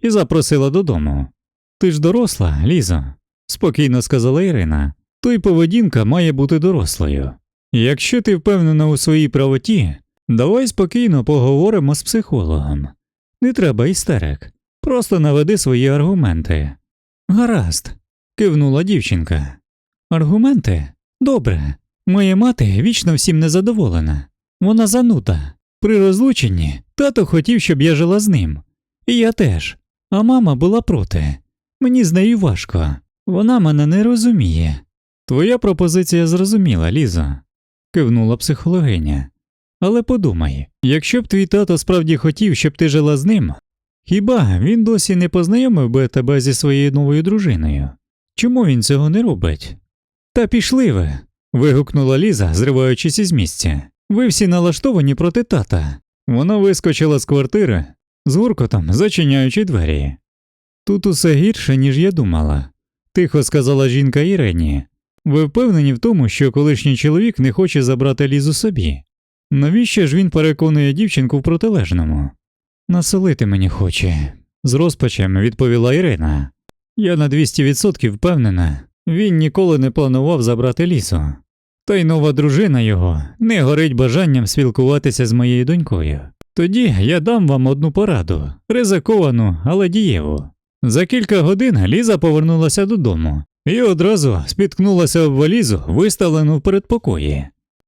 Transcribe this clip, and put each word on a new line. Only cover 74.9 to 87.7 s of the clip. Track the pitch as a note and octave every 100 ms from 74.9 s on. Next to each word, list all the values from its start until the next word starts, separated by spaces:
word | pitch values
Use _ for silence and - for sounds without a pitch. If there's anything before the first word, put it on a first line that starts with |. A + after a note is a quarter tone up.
| - A#2+ - F#2+ F#2+
відповіла | A2 A2 B2+ A#2+ A#2+
Ірина. | D3 F3+ F#2 D#2 D2 C2+ _ _ _ _ -
Я | G3 E3+
на | D3
двісті | C#3+ D3+ -
відсотків | C#3 C#3 G#3 - A#2+
впевнена, | G#2 F3 E3 A2 F#2 E2 C#2 - _ -
він | E3 G#3 D#3+
ніколи | D#3 G3 F#3 D3+
не | C3
планував | A#2+ C#3 B2+ C#3+ E3
забрати | A2+ A#2 B2 A#2+ F3
Лізу. | D#3 F#2 E2+ D2 C2 _ _ _ _ -
Та | G3+
й |
нова | D#3+ D#3+ D3+
дружина | C3+ D3 C#3 G#3 C3
його | A2 G2 F2+ D#2+ C#2+ -
не | A3+ G#3+
горить | C3 D3+ D#3+
бажанням | B2 B2+ C#3 F3 C3 G#2+
спілкуватися | - C3 A2+ B2+ C#3+ C#3+ A#2 A#2+
з |
моєю | A#2+ B2 B2
донькою. | B2+ F3 D3 F2+ D2+ C#2+ C2+ - -
Тоді | - F3 A3 A#3 G2
я | G#2 E3+
дам | D#3+ A#3 D#3+
вам | C3+
одну | C3